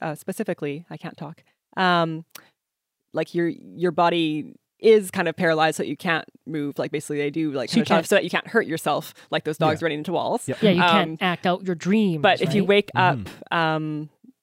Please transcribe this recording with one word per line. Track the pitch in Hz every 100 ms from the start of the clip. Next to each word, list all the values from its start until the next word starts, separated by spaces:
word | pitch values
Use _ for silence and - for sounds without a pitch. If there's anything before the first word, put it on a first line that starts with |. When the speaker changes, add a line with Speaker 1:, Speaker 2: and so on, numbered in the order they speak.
Speaker 1:
uh, | 160 147
specifically, | - 185 214 170 147 143 170
I | 156
can't | 165 -
talk, | 151 165 _ _ _ -
um, | 185 175 165 160 - - - _ _ _ _ _ _
like, | - 160 175
your, | 170
your | - - 92 180
body | 160 170 170 160 156 127 - _ _
is | 220 214 185
kind | 190 170
of | -
paralyzed | 175 156 160 -
so |
you | - 147
can't | 185 160 - _ -
move. | 156 143 135
Like, | 143
basically | 147 - 147
they | 147
do, | 151 156
like, | 135 117
Speaker 2:
So | 233
you | -
Speaker 1:
kind | 170
of |
Speaker 2:
can't | 160
Speaker 1:
so | 196
that |
you | 175
can't | 180 -
hurt | 226 120
yourself, | 156 - 143 - - -
like | 156
those | 156 156
dogs | 156 156
Speaker 3:
Yeah. | 160
Speaker 1:
running | 151
into | 151
walls. | 165 117 147 -
Speaker 3:
Yep. | -
Speaker 2:
Yeah, | 214
you | 175
Speaker 1:
Um, | 175
Speaker 2:
can't | 165 165 160
act | 180 170 190
out | 175 190
your | 170
dreams, | 175 220 208 160
Speaker 1:
but | 190 175
if | 190
you | -
Speaker 2:
right? | 180
Speaker 1:
wake | 202 - -
up, | 185 135
Speaker 3:
Mm-hmm. | 95 - - 170
Speaker 1:
um, | 160 156 156 151 151 _ - _